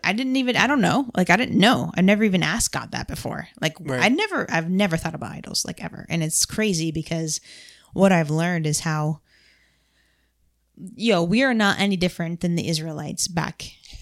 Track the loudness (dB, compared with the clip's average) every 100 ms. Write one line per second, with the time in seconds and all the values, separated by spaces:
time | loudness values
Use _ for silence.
0 | -2 -2 0 0 2 2 2 4 4 2
1 | 0 0 2 2 2 4 4 4 0 2
2 | 4 4 2 2 0 0 -2 -4 -6 -8
3 | -8 -8 -8 -10 -12 -4 -4 -4 -4 0
4 | 2 2 0 -2 -2 -2 0 0 2 0
5 | -4 -8 -10 -12 -8 -6 -6 -8 -12 -12
6 | -6 -2 0 0 -2 0 0 0 -2 -4
7 | -4 -4 -4 -6 -10 -20 -20 -20 _ 4
8 | 6 6 2 0 0 0 0 -2 -2 -2
9 | -2 -4 _ _ _ _ _ _ _ _
10 | _ _ _ _ _ _ _ -20 -16 -4
11 | 2 2 4 2 2 4 2 2 0 2
12 | 0 -2 -6 -2 0 0 0 -2 -4 -8
13 | -8 -6 -4 -2 -4 -6 -16 -18 -20 -14